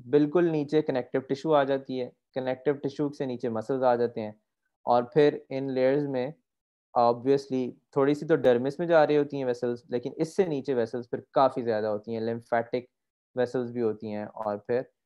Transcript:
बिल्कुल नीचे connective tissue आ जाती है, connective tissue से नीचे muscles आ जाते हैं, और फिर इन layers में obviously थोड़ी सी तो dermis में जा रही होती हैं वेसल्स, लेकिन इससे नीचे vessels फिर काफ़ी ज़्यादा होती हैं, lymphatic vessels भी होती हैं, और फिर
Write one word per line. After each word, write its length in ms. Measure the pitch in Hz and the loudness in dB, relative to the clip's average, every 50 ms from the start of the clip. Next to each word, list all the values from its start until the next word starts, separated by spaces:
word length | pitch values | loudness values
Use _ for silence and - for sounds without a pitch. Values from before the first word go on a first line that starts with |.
बिल्कुल 440 | 123 120 139 147 147 147 147 180 175 | -4 2 2 4 4 4 2 2 2
नीचे 380 | 170 160 151 143 147 156 151 | 2 0 -2 -2 0 0 0
connective 380 | 151 - 135 127 123 - - 131 | 0 0 -4 -4 -4 -2 -4 -4
tissue 320 | 131 - 139 - - 160 | -2 -4 -6 -4 0 2
आ 120 | 156 143 139 | 4 4 4
जाती 340 | 131 135 135 135 - 131 127 | 2 0 -4 -4 -6 -6 -6
है, 140 | 123 123 - _ _ _ _ | -6 -8 -12 _ _ _ _
connective 400 | 135 131 127 127 131 - 151 143 | -6 -4 -4 -4 -2 -2 -2 -2
tissue 360 | 139 - 139 - - 147 143 | 0 -4 -6 -4 -4 -4 -4
से 160 | 147 - 143 | -4 -6 -6
नीचे 220 | 131 123 120 131 120 | -6 -6 -4 -4 -4
muscles 340 | 113 110 110 - 139 131 | -4 -4 -2 -2 -2 2
आ 140 | 131 127 120 | 2 2 4
जाते 240 | 117 120 117 117 113 | 4 2 -2 -2 -6
हैं, 200 | 107 107 107 _ _ _ _ _ _ _ _ _ _ | -8 -8 -10 _ _ _ _ _ _ _ _ _ _
और 240 | - 120 123 120 - - | 2 2 2 2 2 4
फिर 320 | 156 147 147 147 - - _ | 4 4 4 2 0 -8 _
इन 200 | 135 135 135 135 | -6 -6 -4 -2
layers 360 | 131 127 127 131 135 147 147 | 0 2 2 4 2 2 0
में 280 | 143 135 127 123 143 - _ _ _ _ _ _ _ _ _ _ _ - 127 | -2 -2 -4 -4 -4 -8 _ _ _ _ _ _ _ _ _ _ _ 0 2
obviously 720 | 120 120 120 123 117 135 139 135 - - 135 131 127 120 - _ _ _ - | 4 4 2 2 2 2 2 2 0 -2 -4 -2 -2 -4 -8 _ _ _ 0
थोड़ी 180 | 147 135 143 147 | 2 2 2 2
सी 120 | 147 165 | 0 2
तो 100 | 151 165 | 0 0
dermis 440 | 143 127 127 123 120 127 139 - - | 4 6 4 4 4 2 -2 -4 -4
में 60 | 175 | 0
जा 180 | 165 170 156 151 | 4 4 4 6
रही 120 | 143 147 | 6 4
होती 220 | 147 143 143 139 139 | 2 2 0 -4 -4
हैं 60 | 131 | -4
वेसल्स, 400 | 127 120 - 127 120 120 117 - - | -4 -2 -2 -2 -4 -4 -6 -8 -6
लेकिन 220 | 120 120 120 135 | -6 -6 -6 -8
इससे 340 | - - 160 160 - - 190 | -4 -4 -6 -2 0 0 0
नीचे 280 | 170 147 135 127 - 135 | 0 0 -4 -2 -2 -2
vessels 320 | 120 113 113 - 123 117 | -2 -2 -2 -4 -8 -8
फिर 200 | - - 117 - _ - | -8 -10 -10 -10 _ 2
काफ़ी 280 | 147 135 131 - 139 | 2 2 2 2 -2
ज़्यादा 260 | 120 117 110 107 107 107 | -4 -2 -2 -2 -2 -2
होती 260 | 104 104 107 117 113 | -4 -4 -6 -8 -6
हैं, 80 | 113 | -4
lymphatic 600 | 110 113 117 117 117 _ 120 117 117 120 - 127 123 _ _ _ _ _ _ _ _ _ _ | -4 -4 -6 -6 -4 _ -2 -2 0 -2 -4 -6 -6 _ _ _ _ _ _ _ _ _ _
vessels 340 | 127 123 120 - 131 123 117 | -2 -2 -2 -2 -4 -6 -4
भी 100 | 120 120 | -4 -2
होती 300 | 117 110 104 107 113 107 | -2 -2 -2 -4 -8 -8
हैं, 160 | 104 104 107 | -8 -8 -8
और 320 | - - - 110 104 104 104 | -10 -10 -6 -6 -4 -4 -6
फिर 320 | - - 120 123 - - _ _ _ | -4 -4 -4 -4 -4 -6 _ _ _